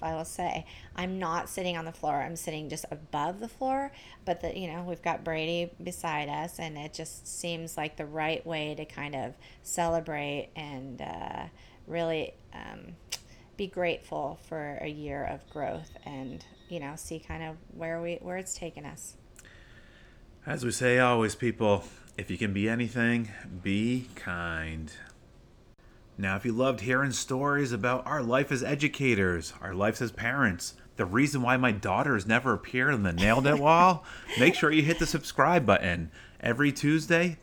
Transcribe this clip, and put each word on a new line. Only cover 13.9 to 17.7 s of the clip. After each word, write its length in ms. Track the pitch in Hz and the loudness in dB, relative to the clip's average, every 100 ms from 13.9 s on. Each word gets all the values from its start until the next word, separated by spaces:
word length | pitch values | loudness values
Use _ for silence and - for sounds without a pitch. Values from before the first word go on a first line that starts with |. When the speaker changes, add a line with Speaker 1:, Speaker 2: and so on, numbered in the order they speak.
| 160 - 156 143 160 - | 0 -4 -4 -4 -6 -10
Speaker 1:
for 320 | 160 147 143 | -8 -6 -6
a 60 | 156 | -8
year 360 | 151 147 139 | -8 -8 -6
of 240 | - 180 - | -6 -6 -10
growth 400 | 151 139 165 160 - - | -6 -4 -6 -10 -16 -12
and, 380 | 139 131 165 - - - | -10 -10 -12 -16 -20 -12
you 100 | 175 | -8
know, 140 | 139 160 | -8 -10
see 240 | - 160 | -10 -12
kind 240 | - 160 | -10 -10
of 120 | 160 160 - | -10 -12 -16